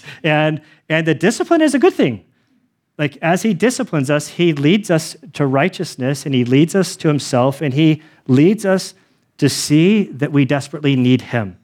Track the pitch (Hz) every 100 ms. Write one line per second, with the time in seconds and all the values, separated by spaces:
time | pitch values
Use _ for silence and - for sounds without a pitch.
0 | - - 160 151 156 156 - _ - 160
1 | 165 135 190 - - 339 311 277 359 -
2 | 170 107 _ _ _ _ _ _ _ -
3 | 147 - 165 180 226 165 220 262 233 156
4 | 131 147 - - 175 143 147 208 - 160
5 | - - 175 - 143 135 185 185 170 -
6 | 127 139 151 127 120 135 160 196 170 -
7 | 160 147 - 123 131 139 151 131 160 156
8 | - _ - 131 170 220 196 190 - -
9 | _ _ _ - 143 139 - 151 180 214
10 | - 127 147 143 131 143 139 156 147 131
11 | 127 123 - 120 98 90